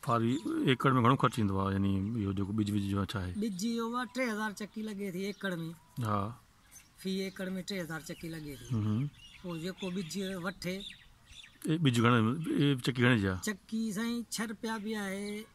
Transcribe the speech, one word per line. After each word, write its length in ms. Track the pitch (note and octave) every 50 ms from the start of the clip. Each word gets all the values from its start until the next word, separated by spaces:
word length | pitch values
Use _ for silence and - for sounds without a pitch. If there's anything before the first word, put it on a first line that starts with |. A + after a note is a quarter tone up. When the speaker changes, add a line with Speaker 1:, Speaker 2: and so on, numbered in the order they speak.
| -
Speaker 1:
ڦاري 260 | - A#2+ A#2 A2+ A#2 B2 D3+ - - D#4+ E4 D4+ F3+
ايڪڙ ۾ 200 | C3 A#2+ - C#3+ C3 B2+ A#2
گهڻو 120 | A#2 C3+ C3
خرچ 140 | - B2+ - -
ايندو 200 | A2 G2+ G2 F#2+
آهي، 100 | G2 G2 G2
يعني 180 | G2 G2 G2 G2 G2
اهو 340 | F#2+ G2+ A#2 A#2+ G2+ G2 G2 F#2+
جيڪو 120 | G2 F#2+ G#2 A2
ٻج 120 | G#2+ G2+
وج 120 | G2+ G#2 G2 G2
جو 160 | G2 G2 G2 F#2
ڇا 80 | - G2+
آهي؟ 120 | F#2 F#2 F2+ G#3+ G#3
Speaker 2:
ٻج 180 | A#3 G3 F3 F#3 A#3
اهو 200 | A#3 A#3 A#3 A3+ A#3 B3
آهي، 100 | B3+ A#3 -
ٽي 80 | B3 C4 A#3+
هزار 200 | G#3+ G#3 G#3+ G#3+ G3+ -
چڪي 220 | G#3+ F#3+ - A3 G#3+ G#3+
لڳي 180 | G#3+ F#3+ G3+ G3+ E3+
ٿي 60 | F3 F#3+ G3+
ايڪڙ ۾. 220 | G3+ - - G3 F3+ E3 E3 D#3+ E3+ D#3+ - - - - B2 G#2+
Speaker 1:
ها. 140 | G#2 G#2 G2 G#2+ A#2+ - - _ _ _ _ - - - - _ _ -
Speaker 2:
في 100 | - F#3+ F#3+ F#3+ F#3+
ايڪڙ ۾ 240 | F#3+ F#3 - G3 F#3 F#3 F#3+ F3 -
ٽي 60 | G3+ F#3+
هزار 200 | F3 D3 E3 D#3+ D#3+ -
چڪي 200 | E3+ - - E3 E3
لڳي 200 | D#3+ D#3 D3 C#3+ A#2+
ٿي. 80 | A2+ - B2+
Speaker 1:
همم. 260 | A2 G#2 G#2+ G#2+ A2 C3+ C#3+ - - - - - -
Speaker 2:
پوءِ 140 | - F#3 F3 D#3+ D#3
جيڪو 260 | F3+ F#3 - - F#3 F3+
ٻج 180 | F#3+ G3 D#3 D3+ F#3+ G3 F#3+ F#3+ F#3 E3
وٺي. 300 | F#3+ F#3+ - - F3 F#3 G3 G3+ - - - - - - _ - - - - - - - - - -
Speaker 1:
اي 100 | D#3 E3 F3
ٻج 120 | C#3 A#2+ A#2 A2+
گهڻي، 160 | A#2 B2 A#2+ A2 A2 B2 E3+ D#3+ - - -
اي 80 | C#3 C#3+ C#3+ C3 A#2+
چڪي 160 | - B2 B2+ A#2+
گهڻي 140 | B2 B2+ A2+ G2
جي 40 | G2
آهي؟ 80 | F#2+ F#2 - -
Speaker 2:
چڪي 340 | G#3+ F#3+ _ - - A3 A3+ A3 G3+
سائين، 220 | F3+ A#3 A#3 A#3 A#3+ A3+ - -
ڇهه 120 | - G#3+ A#3
رپيا 240 | A3+ F#3+ - A3 A3+ A3+ G3
به 120 | G#3+ A3 G#3+ G3+
آهي 220 | G3 F#3+ G3 G3+ G3+ G#3 G#3 A3 A3 _